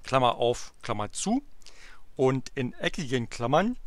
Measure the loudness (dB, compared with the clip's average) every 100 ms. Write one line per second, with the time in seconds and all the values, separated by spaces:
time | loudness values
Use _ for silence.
0 | 2 4 4 4 2 2 -4 -12 -4 -4
1 | -4 -4 0 0 -2 -14 -14 -14 -14 -14
2 | -12 2 4 4 -2 -4 -4 -2 -2 -2
3 | -2 -2 -2 -2 2 4 4 -2